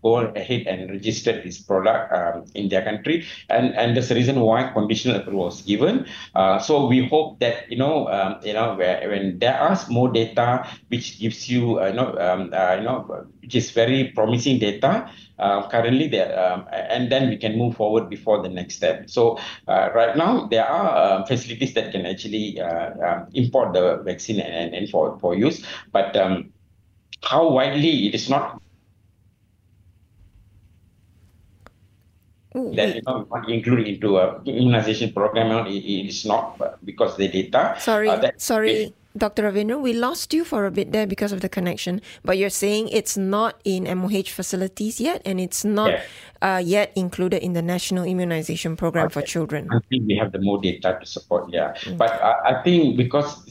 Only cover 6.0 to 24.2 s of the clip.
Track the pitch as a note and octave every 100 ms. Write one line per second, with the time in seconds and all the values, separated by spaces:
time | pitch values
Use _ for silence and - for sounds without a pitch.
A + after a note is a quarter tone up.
6 | - - - - F#2+ G2 - D3+ B2+ B2+
7 | - D#3 D3+ - A#2+ - - A#2+ C#3 D#3
8 | G#2+ G2 F#2+ G#2 G#2 G#2+ A#2 G#2 F2+ F2+
9 | F#2 G2 G2 F2+ A#2 C3+ D3+ G3 - A#2+
10 | B2+ A#2 A2+ - A#2 B2+ - - - A#2+
11 | - - A2 - - B2 A#2 G#2+ F#2+ A2+
12 | B2+ - F2 F#2 F2+ F#2 F2+ F#2+ A2+ B2+
13 | - D#2+ - - A#2+ B2 - A#2 A#2 C3+
14 | C3 - A2 A#2+ C#3 B2 G#2 G2+ C#3 G#3+
15 | - - - - G2 G2 - A#2 A#2 C3
16 | D3+ A2 F#2 F#2 F#2 F2+ - - - A#2+
17 | B2 C3 B2+ G2+ A2 A2 A#2+ A#2 G#2+ A2
18 | G2 G2+ A2 G#2 F#2 F#2 F2+ - F2 -
19 | - A#2+ A#2 - - - - F#2+ - A#2
20 | A#2 C3+ F3 B3 G#2 A2+ A2+ D#3+ G3 -
21 | F#2+ F#2+ - B2 A#2+ A#2+ C3 A2 - F#2+
22 | F2+ F#2+ A2+ G#2+ G#2+ - E2+ E2+ E2+ C#2+
23 | E2+ E2+ - C3+ A#2+ C#3 G#2+ F2+ F2+ D2+
24 | - F2